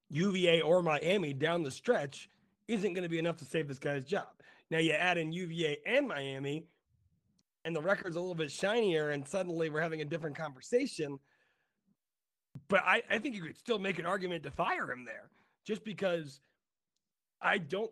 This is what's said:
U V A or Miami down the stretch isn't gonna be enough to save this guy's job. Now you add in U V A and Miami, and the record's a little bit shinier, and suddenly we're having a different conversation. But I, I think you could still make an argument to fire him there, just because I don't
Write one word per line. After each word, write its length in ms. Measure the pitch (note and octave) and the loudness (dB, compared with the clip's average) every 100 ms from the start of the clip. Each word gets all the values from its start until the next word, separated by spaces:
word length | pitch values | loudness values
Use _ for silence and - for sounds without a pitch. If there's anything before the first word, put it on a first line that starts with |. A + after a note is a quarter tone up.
| - | -6
U 220 | D3 G3 | 0 2
V 160 | F#3 F3 | 4 6
A 120 | E3 | 6
or 220 | D3+ F3+ | 6 4
Miami 500 | E3+ D3 D3+ G3+ D#3+ | 4 2 2 2 0
down 300 | C#3 D3+ E3+ | 0 0 0
the 80 | D3+ | -2
stretch 600 | C3+ - A#3 C#3+ - - _ _ _ - | -2 2 2 0 -6 -18 _ _ _ -4
isn't 260 | A3 G3 F3+ | -2 0 -2
gonna 140 | F3 | -2
be 100 | E3 | 0
enough 180 | E3 E3+ | 0 -2
to 60 | C#3+ | -4
save 220 | E3+ D3+ | -2 -2
this 120 | C3+ | -4
guy's 260 | D3 C#3+ C#3 | -2 -2 0
job. 240 | F#3 - - - - _ | -2 -2 -10 -20 -20 _
Now 80 | D#3+ | 2
you 140 | E3 | 4
add 260 | D3+ F3+ F3 | 4 4 2
in 140 | D#3+ | 0
U 140 | E3+ F3+ | -2 -4
V 200 | E3 D#3 | 0 0
A 120 | D3 F3 | 0 2
and 200 | B3 C#4+ | 2 4
Miami, 600 | D3 C#3 C3+ C#3 D3+ E3+ _ _ _ _ _ _ _ _ _ E3 | 0 -4 -4 -4 -4 -8 _ _ _ _ _ _ _ _ _ -6
and 100 | E3 | -2
the 80 | |
record's 340 | D#3+ G3+ F#3+ E3 | 2 0 0 -4
a 40 | |
little 140 | F3+ E3+ | -4 -4
bit 160 | D#3 | -4
shinier, 600 | - F#3 A3+ G#3+ D#3+ D3+ | -2 0 2 4 2 2
and 160 | D3 C#3 | -2 -4
suddenly 440 | G3 F3+ E3 D#3+ | -4 -2 -2 0
we're 100 | D3+ | 0
having 200 | E3 D#3+ | -2 -2
a 40 | D3+ | -4
different 320 | E3 D#3+ C#3 | -4 -4 -6
conversation. 840 | D#3+ C3 - B3 C#4 - D3 C#3 - _ _ _ _ _ _ _ _ _ _ _ _ - - | -8 -10 0 0 2 -2 -6 -6 -14 _ _ _ _ _ _ _ _ _ _ _ _ -20 0
But 140 | F#3+ F3+ | 2 4
I, 180 | G#3+ - | 2 2
I 80 | A3 | -2
think 160 | C#4+ G#3 | -2 -6
you 80 | |
could 140 | D#3+ - | -10 -10
still 220 | - A3 | -4 -2
make 200 | G3 F#3+ | -2 -2
an 80 | E3+ | -2
argument 360 | G3+ F3+ E3+ D3 | -2 -2 -6 -6
to 60 | |
fire 400 | - F3 F4+ F3+ | -4 -2 -2 -4
him 140 | B2+ A#2+ | -8 -10
there, 260 | G#2+ G2+ _ _ _ - | -14 -16 _ _ _ -8
just 180 | G#3+ - | -8 -6
because 560 | F#3+ G3 E3+ D3+ C#3 _ _ _ _ _ _ _ _ _ _ | -4 -2 -2 -4 -14 _ _ _ _ _ _ _ _ _ _
I 160 | F3+ G3+ | 2 2
don't 320 | D3+ F#3 A3 | 0 -2 -4